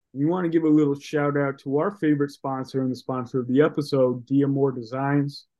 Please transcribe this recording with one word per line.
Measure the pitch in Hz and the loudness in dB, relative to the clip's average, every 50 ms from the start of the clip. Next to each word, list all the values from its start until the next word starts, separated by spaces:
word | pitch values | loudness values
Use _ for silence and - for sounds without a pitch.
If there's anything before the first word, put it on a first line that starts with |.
| _ _ | _ _
We | - 131 143 | -6 -4 -2
wanna | 160 175 185 180 170 | -2 0 -2 -2 0
give | 160 165 160 | 0 2 2
a | 156 | 4
little | 151 151 151 143 143 143 | 4 4 4 2 0 -4
shout | - - - 147 147 147 143 | -6 -6 -4 -2 0 0 0
out | 143 143 139 135 135 | 0 -2 -2 -4 -6
to | - 143 135 | -6 -4 -2
our | 147 160 202 | -2 -2 -2
favorite | 202 - 165 151 151 143 143 143 | -4 -2 0 0 2 2 0 -4
sponsor | 143 - - 139 135 131 131 131 - 135 | -4 -10 -8 -8 -6 -6 -8 -6 -4 -4
and | 131 127 | -2 -2
the | 127 | -4
sponsor | 123 - - 131 127 120 113 - 131 | -6 -6 -6 -6 -6 -6 -4 -4 -4
of | 120 | -2
the | 123 127 139 | 2 4 4
episode, | 151 165 151 160 143 - - 135 127 127 123 123 120 | 4 4 2 -2 -4 -2 2 2 2 2 2 -2 -4
Diamore | - 135 139 139 139 139 135 139 139 123 | -2 0 2 2 2 2 0 0 0 -2
Designs. | 127 117 110 127 131 139 139 143 143 143 143 139 - - _ _ | -4 -10 -8 -6 -4 -2 0 0 0 0 -2 -6 -12 -20 _ _